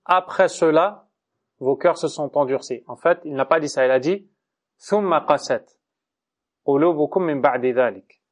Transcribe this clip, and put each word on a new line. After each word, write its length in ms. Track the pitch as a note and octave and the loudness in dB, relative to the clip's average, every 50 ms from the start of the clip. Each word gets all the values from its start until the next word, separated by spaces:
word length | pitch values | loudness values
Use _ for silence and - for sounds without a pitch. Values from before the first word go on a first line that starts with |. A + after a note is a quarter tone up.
| - | -2
Après 440 | - F3+ F#3 F#3 - - - F#3+ E3 | 0 0 0 0 -2 0 0 0 0
cela, 580 | - - E3+ D#3+ D#3+ D#3+ F3+ G#3 G#3 - _ _ _ _ _ _ _ _ _ _ _ - | 2 0 2 4 4 4 2 2 -2 -8 _ _ _ _ _ _ _ _ _ _ _ -6
vos 160 | C3 C3+ C3+ | -2 -2 -2
cœurs 220 | C#3 - F3 D#3 | 2 0 0 0
se 100 | - E3 | 0 -4
sont 300 | D3 - - D3 C#3+ - | -8 -6 -6 -8 -4 -2
endurcis. » 460 | D3 C#3+ B2+ C3+ C3 - - B2 A2+ - | -2 0 0 -2 -6 -6 -8 -12 -12 -12
En 80 | - B2 | -18 -12
fait, 260 | - - E3+ F3 F3 - | -2 0 0 0 0 -4
il 100 | D3+ C#3 | -10 -4
n'a 120 | C3+ C3 | -4 0
pas 140 | - E3 E3 | 0 0 0
dit 100 | D3+ C#3 | 0 -2
ça, 160 | - C#3 C3 | 0 0 2
il 60 | B2+ | 2
a 80 | C3 C3 | 2 2
dit, « 300 | B2+ D#3+ G3 G3+ - _ _ _ _ _ _ _ _ _ _ | 2 0 -4 -4 -6 _ _ _ _ _ _ _ _ _ _
ثم 400 | _ - - G3 G#3+ G3+ F3+ E3 D3+ | _ -6 -2 -2 -2 0 0 0 0
قست 600 | - - D3 C#3 - - B2+ A2 - _ _ _ _ _ _ _ _ _ _ _ _ _ _ _ _ _ _ _ - | 2 0 0 0 0 -4 -4 -4 -6 _ _ _ _ _ _ _ _ _ _ _ _ _ _ _ _ _ _ _ -2
قلوبكم 560 | C#3+ C#3 C#3 D#3+ F3 E3 D3 D3+ C#3+ - F#3+ | 0 2 2 2 2 2 0 -2 -2 0 -2
من 200 | F3+ D#3+ D3 C3+ | -2 -2 -2 0
بعد 240 | B2 C#3+ B2+ B2+ B2 | 0 0 0 2 -2
ذلك. » 560 | B2+ A#2+ B2+ B2 A#2 G2+ F#2+ _ _ _ _ _ _ | 0 0 2 0 0 -2 -8 _ _ _ _ _ _